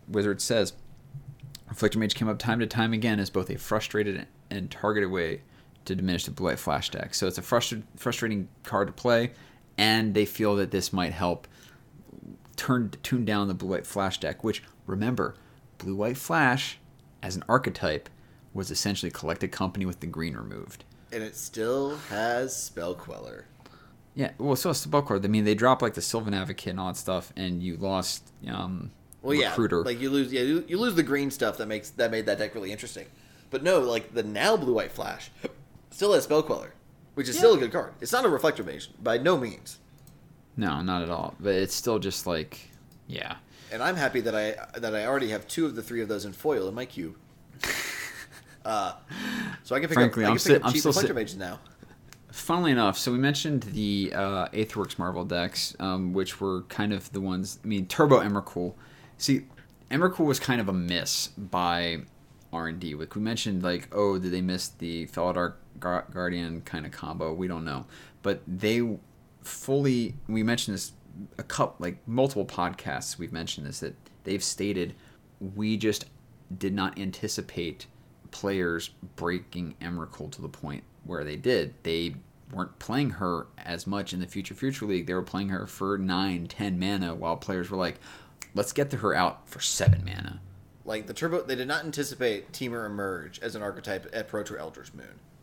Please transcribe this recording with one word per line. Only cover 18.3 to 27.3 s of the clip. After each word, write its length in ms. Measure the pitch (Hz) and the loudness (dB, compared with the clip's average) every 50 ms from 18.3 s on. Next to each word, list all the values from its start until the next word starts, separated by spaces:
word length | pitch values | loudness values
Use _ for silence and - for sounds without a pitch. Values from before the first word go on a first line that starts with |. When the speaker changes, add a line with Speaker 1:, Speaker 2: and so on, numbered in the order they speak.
| - - - - - | -20 -20 -20 -10 -8
Speaker 1:
was 180 | 98 92 - | -6 -6 -4
essentially 400 | 90 - - 101 98 - - 87 | -2 -2 0 0 0 0 -2 -4
Collected 400 | - - - 78 87 - 98 90 | -6 -4 -4 -2 -2 0 -2 -4
Company 340 | - - 95 95 - 101 95 | -2 -2 -2 -2 0 -2 -2
with 160 | 92 87 - | -2 -4 -4
the 60 | - | -6
green 300 | 85 80 78 82 82 64 | -8 -4 -4 -4 -4 -4
removed. 480 | 53 57 50 50 50 - - - - - - - - - - - | -6 -8 -10 -10 -10 -12 -12 -14 -18 -20 -20 -20 -20 -14 -10 -8
Speaker 2:
And 100 | 113 110 | -8 -8
it 140 | 110 - | -8 -8
still 600 | - - - - 113 110 117 127 139 139 139 147 147 147 - | -10 -10 -8 -4 -2 0 2 2 2 0 0 -2 -6 -8 -4
has 460 | 101 104 113 117 120 123 131 131 - | -2 0 2 2 2 2 0 -2 -4
Spell 400 | - - - - 87 85 87 90 | -6 -8 -8 -6 -6 -4 -4 -4
Queller. 520 | - - - - 52 58 58 55 52 - - - - - - - - - - - - - - - | -6 -8 -12 -12 -12 -12 -14 -14 -16 -18 -20 -20 -20 -20 -20 -20 -20 -20 -20 -20 -20 -20 -10 -6
Speaker 1:
Yeah, 160 | 143 131 - - - | -4 -4 -4 -4 -2
well, 160 | 151 143 135 | 0 2 2
so 140 | - - 180 | 2 2 0
it's 80 | 143 - | 0 0
Spell 240 | - 147 151 143 143 | 0 2 2 2 4
Queller. 180 | - 104 98 101 | 4 2 2 4
I 20 | 98 | 4
mean, 160 | 110 107 104 | 4 6 6
they 120 | 104 107 | 6 6
drop, 260 | 107 120 127 127 - 127 | 6 6 6 6 6 4
like, 120 | 110 - | 2 0
the 60 | 82 - | -2 -2
Sylvan 320 | - - 113 107 104 101 | -2 -2 -2 0 -2 -2
Advocate 340 | 95 95 95 98 - - 98 | -2 -2 -4 -6 -8 -6 -6
and 100 | 90 95 | -4 -4
all 60 | 92 92 | -4 -4
that 80 | 90 | -6
stuff, 360 | - - - 92 87 - - | -6 -4 -2 -2 -2 -4 -6